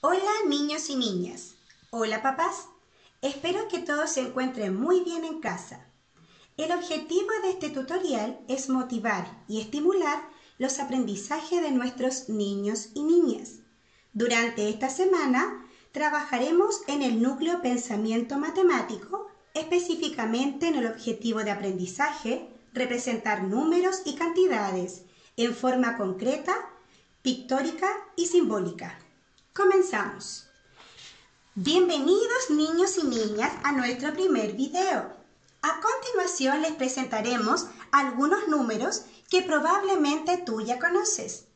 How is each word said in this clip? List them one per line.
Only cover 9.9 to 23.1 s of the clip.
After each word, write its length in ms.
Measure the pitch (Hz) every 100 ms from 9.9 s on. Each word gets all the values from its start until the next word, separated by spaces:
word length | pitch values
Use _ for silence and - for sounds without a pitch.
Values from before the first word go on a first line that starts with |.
| 392 302 294 - - - _
los 220 | 262 -
aprendizajes 800 | 240 254 214 190 - 302 320 349
de 100 | 311
nuestros 580 | 262 254 - 254 254 -
niños 580 | 214 202 202 202 226 -
y 80 | -
niñas. 540 | 302 349 311 - - - - _ _ _ _
Durante 560 | 214 233 233 233 226 208
esta 180 | 214 262
semana 760 | - 381 359 277 254 359 254 - - _
trabajaremos 880 | 277 302 294 294 254 269 349 415 403 -
en 160 | 285
el 180 | 262 226
núcleo 400 | 247 - 320 349
pensamiento 800 | 262 240 - 214 220 226 233 277
matemático, 920 | 311 370 359 269 233 208 - 392 - - _
específicamente 1160 | 302 320 359 349 330 302 - 226 226 277 269 339
en 80 | 294
el 100 | 226
objetivo 580 | - 233 - 233 214
de 60 | 208
aprendizaje, 960 | 196 196 185 180 - 285 - 226 254 - - _
representar 680 | 247 247 240 254